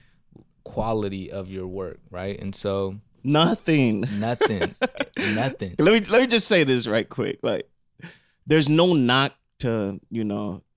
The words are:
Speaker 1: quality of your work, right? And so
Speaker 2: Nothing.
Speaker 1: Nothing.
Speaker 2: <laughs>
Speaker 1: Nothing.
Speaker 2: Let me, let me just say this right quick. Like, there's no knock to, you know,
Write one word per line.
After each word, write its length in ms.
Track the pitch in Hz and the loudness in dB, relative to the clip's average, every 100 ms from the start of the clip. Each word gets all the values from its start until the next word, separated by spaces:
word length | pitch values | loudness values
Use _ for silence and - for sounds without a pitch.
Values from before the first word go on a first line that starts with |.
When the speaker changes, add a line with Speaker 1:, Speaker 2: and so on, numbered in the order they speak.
| _ _ _ - _ _ | _ _ _ -20 _ _
Speaker 1:
quality 680 | - - 110 110 101 98 90 | -12 -6 -4 -2 -4 -6 -10
of 180 | 101 95 | -10 -10
your 160 | 95 92 | -10 -10
work, 320 | 95 90 - - | -10 -10 -12 -16
right? 280 | 90 98 98 | -10 -8 -8
And 140 | 98 | -8
so 460 | - 101 98 95 101 - _ 131 | -6 -4 -2 -4 -8 -16 _ 0
Speaker 2:
Nothing. 800 | 151 165 220 - 156 123 107 135 101 | 2 2 0 0 2 2 0 -4 -4
Speaker 1:
Nothing. 560 | 113 123 403 101 202 - 254 - | -2 0 0 0 -4 -4 -6 -4
Speaker 2:
<laughs> 340 | - - 104 | -8 -4 -2
Speaker 1:
Nothing. 400 | 107 131 - 95 87 | 0 -2 -4 -6 2
Speaker 2:
Let 140 | 165 | 4
me, 60 | 226 196 | 4 4
let 100 | 226 | 2
me 60 | 254 | 4
just 200 | 233 - | 4 4
say 160 | 190 | 4
this 240 | 139 127 113 | 4 2 0
right 220 | 110 - | -2 -2
quick. 300 | - 107 - | -4 -6 -4
Like, 240 | 117 98 - _ _ _ - - _ _ - | -4 -4 -6 _ _ _ -20 -20 _ _ 2
there's 220 | 156 139 | 4 4
no 240 | 156 180 | 4 4
knock 400 | 160 123 131 139 - _ - | 4 4 2 0 -4 _ -6
to, 380 | 123 113 101 98 - | -4 -2 -4 -6 -8
you 140 | 113 | -6
know, 380 | 107 101 104 92 - | -4 -4 -6 -10 -14